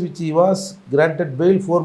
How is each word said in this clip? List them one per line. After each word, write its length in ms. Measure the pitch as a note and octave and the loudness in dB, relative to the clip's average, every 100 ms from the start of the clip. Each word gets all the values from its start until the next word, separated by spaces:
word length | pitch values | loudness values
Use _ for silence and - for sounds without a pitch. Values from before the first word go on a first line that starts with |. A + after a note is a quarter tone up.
which 180 | F3 D#3 | -4 -6
he 100 | D#3+ | -2
was 260 | D#3+ F#3 F#3+ - - - | 2 2 0 -4 -16 -4
granted 380 | C#3+ D#3+ D#3 D#3 C3 | 0 0 0 -6 0
bail 180 | F3 F#3+ F#3+ | 2 2 2
four 140 | E3+ | -2